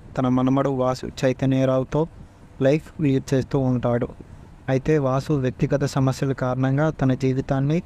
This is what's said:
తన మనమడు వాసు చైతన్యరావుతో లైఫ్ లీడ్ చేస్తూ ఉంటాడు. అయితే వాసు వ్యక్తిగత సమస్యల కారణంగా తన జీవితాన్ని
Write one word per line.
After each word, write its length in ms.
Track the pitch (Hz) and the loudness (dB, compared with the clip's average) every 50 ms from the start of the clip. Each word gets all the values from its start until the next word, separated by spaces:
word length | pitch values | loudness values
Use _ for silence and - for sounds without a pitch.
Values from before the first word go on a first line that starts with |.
| - - | -18 -12
తన 160 | - - 131 127 | -4 -2 0 2
మనమడు 440 | 127 127 127 131 131 135 139 143 139 | 2 2 2 2 2 2 2 0 0
వాసు 300 | 127 127 127 127 127 - 117 - | 0 0 0 -2 -2 -6 -10 -6
చైతన్యరావుతో 840 | - - 131 127 - - 135 135 131 135 131 131 131 131 - - 147 160 165 - - - - - - - - - - | 0 0 0 0 2 0 0 2 2 2 2 2 0 0 -2 -2 -2 -2 -2 -6 -16 -20 -20 -20 -20 -20 -14 -6 0
లైఫ్ 260 | 131 127 147 160 - - - - | 2 4 4 2 0 -4 -8 -2
లీడ్ 240 | 165 143 135 131 131 | 0 2 2 0 0
చేస్తూ 340 | - - 131 120 - - 143 | 0 0 0 0 0 0 0
ఉంటాడు. 480 | 135 127 127 123 113 127 120 120 120 - - - - - - - - - - - - - | 0 2 0 0 0 0 0 0 -2 -4 -8 -12 -18 -20 -20 -20 -20 -20 -20 -12 -4 -2
అయితే 260 | 135 131 131 - 156 156 | -2 0 2 2 2 2
వాసు 360 | 139 131 127 135 131 - 156 | 2 0 0 -2 0 0 -2
వ్యక్తిగత 500 | 143 131 127 - - - 135 - 139 143 | 0 0 -2 -2 0 -2 0 0 0 -2
సమస్యల 480 | 135 - 143 131 135 127 - - 139 135 | 0 0 0 0 0 0 0 -2 -2 -2
కారణంగా 520 | - 135 127 127 131 131 131 135 139 151 160 | -2 -2 -2 -2 0 0 0 2 2 0 0
తన 220 | 151 - 160 135 131 | 0 0 0 0 0
జీవితాన్ని 640 | 127 - 131 131 131 135 - 139 135 135 143 151 170 - | 2 0 0 0 0 -2 -2 0 0 0 0 0 0 -2